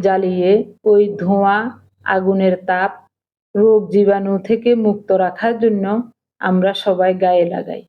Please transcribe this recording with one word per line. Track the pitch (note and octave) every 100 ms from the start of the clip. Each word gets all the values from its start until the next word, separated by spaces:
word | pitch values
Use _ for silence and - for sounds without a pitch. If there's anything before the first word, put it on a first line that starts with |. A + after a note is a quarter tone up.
জ্বালিয়ে | F#3+ F#3+ F#3 F3+ F3+ G#3+ A#3+ -
ওই | G#3+ G#3 G#3 G3+
ধোঁয়া, | F#3 G3 G3 G#3 A#3+ - _ _ -
আগুনের | F#3+ F#3 G3 F#3+ F3+ F#3
তাপ, | F3+ G3 - _ _ _ _ _
রোগ | G3+ A3 G#3+ F3
জীবাণু | G3 G3 G3+ G3 G3
থেকে | - A3+ A#3+
মুক্ত | A#3+ G#3+ G3+ -
রাখার | F#3+ F3+ F3+ A3+ A#3
জন্য | A#3 G3+ G3 A3 B3 _ _ -
আমরা | F#3+ F#3 F#3+
সবাই | G3 G#3 F#3 F#3
গায়ে | F#3 F#3 F3+ F3
লাগাই। | F3+ F3+ -